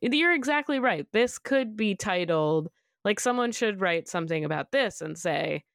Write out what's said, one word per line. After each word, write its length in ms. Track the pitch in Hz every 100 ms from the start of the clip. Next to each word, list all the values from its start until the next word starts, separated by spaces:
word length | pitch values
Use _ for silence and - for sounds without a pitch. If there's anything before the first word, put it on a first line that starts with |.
You're 320 | 247 285 339
exactly 440 | 330 254 294 285 277
right. 280 | 254 170 143
This 260 | 214 240 -
could 380 | - 269 247 214
be 180 | 214
titled, 720 | 190 208 180 170 160 151 156 156 - _ _
like, 140 | 202 208
someone 320 | 247 247 240
should 280 | 226 226 196
write 280 | 185 170 160
something 360 | 180 165 165
about 280 | 151 156 -
this 280 | 277 233 -
and 160 | 156 160
say 480 | 175 151 156 151 -